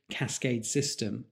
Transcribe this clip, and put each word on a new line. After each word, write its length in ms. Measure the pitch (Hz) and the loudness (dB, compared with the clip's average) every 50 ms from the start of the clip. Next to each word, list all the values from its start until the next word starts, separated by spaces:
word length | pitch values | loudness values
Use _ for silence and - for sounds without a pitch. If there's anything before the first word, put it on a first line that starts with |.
| _ - | _ -8
cascade 560 | - - 131 107 - - - 127 120 113 110 | -4 -2 -2 -2 -2 0 2 2 2 2 0
system 600 | - - 143 135 - - - 113 101 107 113 - - | 2 2 2 2 2 0 -2 -2 -2 -2 -4 -6 -12